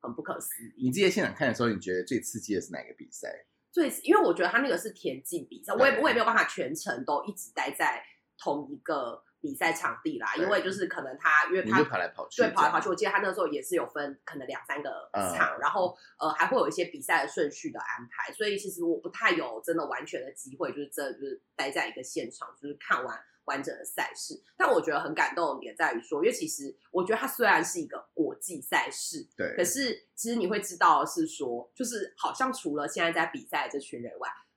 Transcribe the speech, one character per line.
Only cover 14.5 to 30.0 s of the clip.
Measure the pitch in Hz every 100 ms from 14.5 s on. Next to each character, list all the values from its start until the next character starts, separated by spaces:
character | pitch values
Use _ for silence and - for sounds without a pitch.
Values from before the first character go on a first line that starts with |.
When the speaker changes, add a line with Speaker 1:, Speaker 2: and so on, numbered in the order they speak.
| 120
Speaker 1:
三 | - 143
个 | 143 98 71
场， | 98 95 85 78 -
Speaker 2:
嗯。 |
Speaker 1:
然 | 143
后， | 202 185 - - _
呃， | 156
还 | 151 185
会 | 262
有 | -
一 |
些 | - 170
比 | 151
赛 | - 165
的 | 143
顺 | - 147
序 | - 156
的 | 113
安 | - 123 120
排， | - -
所 | 240 214
以 | 202
其 | 196
实 | 175
我 | 170 160
不 | 165
太 | - 220
有 | 165 135 110
真 | 135 165
的 | 143
完 | 123 151
全 | 151
的 | 131
机 | - 135 131
会， | 151
就 | 127
是 | 143
真 | -
的 | 139
就 | 127
是 | 135 127 _
待 | - 139
在 | 143 123
一 |
个 | -
现 | 131 - 120
场， | - - -
就 | 143
是 | 143
看 | - -
完 | 127 113 - _
完 | - 139
整 | 139 123
的 |
赛 | - - 151
事。 | - - 151 _ _
但 | 359
我 | 208
觉 | 156
得 | 147
很 | 156
感 | 156 165
动 | - 165
的 | 135
点 | - -
在 | 160
于 | 117
说， | - 147
因 | 190
为 |
其 | - 156
实 | - 139 - _
我 | 180
觉 | 185
得 | 220
它 | 269
虽 | - 220
然 | 175
是 | 165 175
一 | 151
个 | 127 -
国 | - 147
际 | - - 160
赛 | 131 165 -
事， | - - 160 - _
Speaker 2:
对。 | 85 -
Speaker 1:
可 |
是 | - 269 262 -